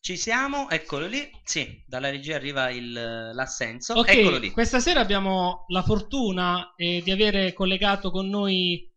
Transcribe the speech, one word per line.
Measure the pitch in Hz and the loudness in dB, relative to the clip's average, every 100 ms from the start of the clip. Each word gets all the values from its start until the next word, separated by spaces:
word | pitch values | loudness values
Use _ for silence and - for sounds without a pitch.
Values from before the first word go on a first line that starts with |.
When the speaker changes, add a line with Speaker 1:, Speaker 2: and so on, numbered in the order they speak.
Speaker 1:
Ci | - 180 | -8 -6
siamo, | - 233 277 285 277 | -2 0 0 -2 -2
eccolo | 160 - 139 170 | -4 -4 -6 -4
lì. | 247 285 - | -6 -8 -14
Sì, | - - 131 - - | -6 -6 -4 -10 -10
dalla | 127 139 | -6 -4
regia | 139 139 | -4 -6
arriva | 156 135 139 127 | -6 -4 -2 -2
il, | 123 120 | -2 -8
l'assenso. | 120 117 117 113 120 131 - 117 117 - | -6 -6 -6 -8 -6 -6 -4 -6 -6 -4
Speaker 2:
Ok, | 226 233 | 2 6
Speaker 1:
Eccolo | 262 202 175 | 8 6 4
lì. | 180 | -2
Speaker 2:
questa | - 226 247 | 0 2 2
sera | 247 339 | 2 2
abbiamo | 208 202 190 190 180 180 - | 4 2 2 0 0 -2 -4
la | 180 | -2
fortuna, | 180 214 202 277 226 185 180 180 180 - | 2 0 0 -2 -2 0 0 0 -4 -6
eh, | 175 175 | -2 -2
di | 175 | 0
avere | 190 214 196 190 | 2 4 4 0
collegato | 180 190 190 202 196 190 | 0 0 2 2 2 0
con | 180 190 | -2 0
noi | 202 202 185 180 175 - | 0 2 2 2 0 -6